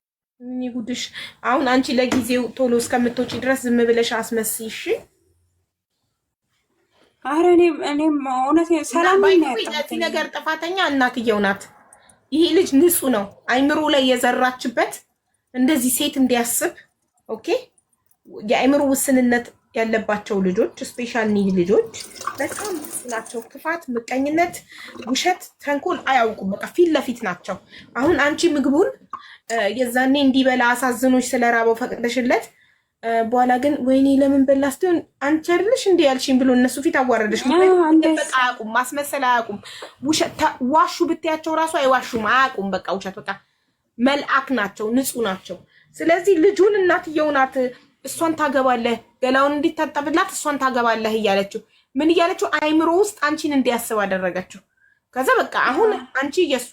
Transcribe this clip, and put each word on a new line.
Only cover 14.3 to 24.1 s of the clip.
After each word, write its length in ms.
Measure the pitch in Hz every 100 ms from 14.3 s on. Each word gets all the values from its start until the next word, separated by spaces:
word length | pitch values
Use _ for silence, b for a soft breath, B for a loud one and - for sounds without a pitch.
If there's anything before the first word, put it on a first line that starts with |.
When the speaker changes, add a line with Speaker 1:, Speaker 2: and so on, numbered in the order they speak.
| 254 254 254 262 285 381 - _ _ _ _ _
Speaker 1:
እንደዚህ 380 | 254 254 302 247
ሴት 220 | - 294 277
እንዲያስብ። 560 | 254 240 233 - 339 - - _ _ _ -
ኦኬ፣ 180 | 220 - 440 - _ _ _ _ _ _ 175
የአይምሮ 380 | 208 160 262 285 277
ውስንነት 600 | 269 - 254 247 240 240 _ _
ያለባቸው 640 | 226 226 220 208 202 - 196
ልጆች፣ 360 | 185 185 311 -
ስፔሻል 440 | 262 - 240 240 220
ኒድ 200 | 202 196
ልጆች 380 | 185 175 226 466 - - - -
በጣም 380 | - 285 - 415
ንጹህ 320 | 330 - - 240
ናቸው። 320 | 220 214 233 -
ክፋት፣ 360 | 269 311 339 294
ምቀኝነት፣ 680 | 233 233